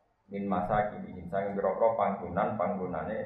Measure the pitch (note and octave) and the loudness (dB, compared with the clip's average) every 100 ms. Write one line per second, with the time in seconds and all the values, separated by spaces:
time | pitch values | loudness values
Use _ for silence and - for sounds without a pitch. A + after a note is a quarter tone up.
0 | _ _ - G2+ G2+ F#2 F#2 G#2 G#2 G2 | _ _ -12 -6 -2 0 2 2 2 -2
1 | F#2+ - - G2 G2+ G2 G2 F#2+ A2+ - | -10 -12 -6 -2 -2 0 0 4 4 4
2 | G2 G2 - F2 G#2 G#2+ F2+ F#2+ F2+ E2 | 2 0 -2 0 0 2 0 0 -2 -4
3 | D#2 D2+ | -4 -4